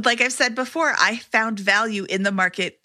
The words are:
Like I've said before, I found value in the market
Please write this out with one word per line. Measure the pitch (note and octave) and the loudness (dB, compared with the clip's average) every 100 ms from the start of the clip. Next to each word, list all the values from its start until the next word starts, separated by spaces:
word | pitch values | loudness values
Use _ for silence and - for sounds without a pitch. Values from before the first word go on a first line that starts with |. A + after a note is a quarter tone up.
Like | A#3 A#3+ | 0 2
I've | B3+ | 0
said | - B3 | 2 0
before, | A#3+ B3+ D#4+ D4+ - | 0 -4 0 0 2
I | F#3+ A#3 | 0 0
found | - A3 A3+ G#3 | -2 0 0 -2
value | G3 G3+ A3+ G3+ F#3 | 0 2 2 -2 -4
in | F#3+ | -2
the | G3+ | -2
market | F#3+ F3+ G3 F3+ - | 0 -2 0 -6 -6